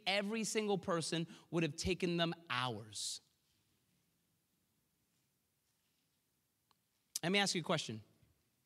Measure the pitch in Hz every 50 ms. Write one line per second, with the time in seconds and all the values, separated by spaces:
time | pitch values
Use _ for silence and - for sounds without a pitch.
0 | - 180 190 202 208 202 220 226 220 - - 226 214 208 202 180 - - 175 170
1 | 156 - - 160 165 - - - - - 151 170 165 151 143 - - 185 185 165
2 | - 175 175 170 170 165 170 - - - 123 123 127 127 117 104 113 107 104 -
3 | - - - - - _ _ _ _ _ _ _ _ _ _ _ _ _ _ _
4 | _ _ _ _ _ _ _ _ _ _ _ _ _ _ _ _ _ _ _ _
5 | _ _ _ _ _ _ _ _ _ _ _ _ _ _ _ _ _ _ _ _
6 | _ _ _ _ _ _ _ _ _ _ _ _ _ _ _ _ _ _ _ _
7 | _ _ - - - 165 190 202 202 185 - 185 151 - 180 147 - - 113 107
8 | 104 - _ _ _ - _ _ _ _ _ _ _